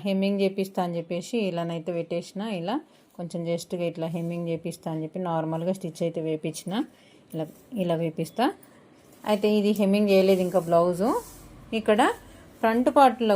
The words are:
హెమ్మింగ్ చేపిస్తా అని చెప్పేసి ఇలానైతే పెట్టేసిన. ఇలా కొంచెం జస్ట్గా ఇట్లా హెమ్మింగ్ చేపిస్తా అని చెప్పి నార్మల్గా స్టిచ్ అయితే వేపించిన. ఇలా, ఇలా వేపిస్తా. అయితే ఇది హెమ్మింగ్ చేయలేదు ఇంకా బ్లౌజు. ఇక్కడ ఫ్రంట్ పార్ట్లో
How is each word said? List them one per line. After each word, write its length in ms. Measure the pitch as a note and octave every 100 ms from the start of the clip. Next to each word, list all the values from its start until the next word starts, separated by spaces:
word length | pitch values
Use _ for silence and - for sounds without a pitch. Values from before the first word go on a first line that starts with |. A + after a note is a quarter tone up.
| F#3+
హెమ్మింగ్ 340 | F#3+ G3 G3+
చేపిస్తా 380 | G3 G3 F#3+ - F3+
అని 100 | E3+
చెప్పేసి 380 | E3+ F3 F3 A#3+ G3
ఇలానైతే 420 | E3+ E3+ E3+ D#3+ E3+
పెట్టేసిన. 440 | E3 E3+ E3+ F#3+ A3 F#3+
ఇలా 160 | E3+ C4 - _ _ -
కొంచెం 240 | F3 F3 E3+
జస్ట్గా 340 | E3+ - F3+ E3+
ఇట్లా 140 | E3 E3 E3+
హెమ్మింగ్ 320 | E3+ E3+ E3+
చేపిస్తా 380 | E3 E3 E3 -
అని 100 | D#3+
చెప్పి 140 | D#3 F#3 F3+
నార్మల్గా 420 | E3 D#3 D#3+ E3+ F#3+
స్టిచ్ 240 | F3+ D#3+ E3+
అయితే 140 | E3 D#3+
వేపించిన. 460 | D#3 D#3+ D#3 - G3+ D4+ - _ _ _
ఇలా, 120 | D#3+ D#3 - - A#3
ఇలా 120 | F3 E3
వేపిస్తా. 420 | E3 D#3 D#3+ - C4 G4 - - - _ - - -
అయితే 180 | G#3+ G#3 G#3+
ఇది 140 | G3+ G3+
హెమ్మింగ్ 300 | G3 G3+ G#3
చేయలేదు 320 | F#3+ F#3+ F#3 F3+
ఇంకా 140 | F3+ E3
బ్లౌజు. 400 | E3+ F3 F3 G#3+ A4 - - - - - A3+
ఇక్కడ 220 | G#3+ G#3+ D4+ A#4+ - - - -
ఫ్రంట్ 280 | A3+ A3+ B3+ C#4+
పార్ట్లో 380 | C4+ A#3 A3+